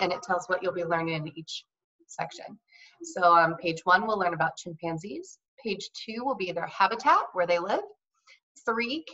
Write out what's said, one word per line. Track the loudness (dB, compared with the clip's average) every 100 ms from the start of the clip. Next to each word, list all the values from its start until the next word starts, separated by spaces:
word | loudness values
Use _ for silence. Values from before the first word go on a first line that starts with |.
and | -2
it | -2
tells | -2 -2 0
what | -2
you'll | 0
be | -2
learning | 0 0 0
in | -2 -6 -12
each | -14 -14 -16 _ _ _ _
section. | -8 -8 -8 -16 -18 _ -20 -20 _
So | -12 4
on | 8 8 6 2
page | -4 0
one, | 4 4 4
we'll | 0
learn | 0
about | 0 -2 -4
chimpanzees. | -12 -8 -6 -6 -8 -12 -14 -20 _ _
Page | -8 -6 -8
two | -14 -12 -6
will | -4
be | -4 -4
their | -4 -8
habitat, | 2 2 4 4 4 2
where | -2 2
they | 2
live. | 2 -2 -4 -16 _ _ _ -20 _ -6 -2
Three, | -2 -2 -6 -8